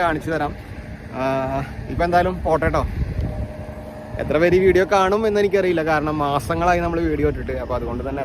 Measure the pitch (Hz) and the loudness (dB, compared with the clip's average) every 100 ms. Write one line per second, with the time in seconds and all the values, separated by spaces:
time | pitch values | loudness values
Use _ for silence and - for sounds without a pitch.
0 | 170 156 - 160 147 - - - - - | 0 0 -2 -2 -4 -6 -12 -14 -12 -12
1 | - 127 131 135 131 135 135 - - 131 | -10 -4 -2 -2 -2 -4 -6 -8 -6 -2
2 | 170 175 180 185 170 156 160 156 120 - | 2 4 2 0 0 2 2 0 0 -2
3 | - - - - - - - - - - | -4 -2 -4 -4 -8 -8 -12 -12 -12 -14
4 | - - - 147 175 180 190 175 190 202 | -10 -6 0 2 4 6 6 6 4 4
5 | 190 208 220 208 202 196 185 170 160 156 | 4 2 2 2 2 2 2 2 2 0
6 | 151 151 143 143 - 165 175 175 170 165 | 0 0 0 0 0 0 2 2 2 0
7 | 165 147 147 131 120 131 123 123 117 120 | 0 2 0 0 -4 -4 -2 -4 -4 -4
8 | 127 139 | -4 -6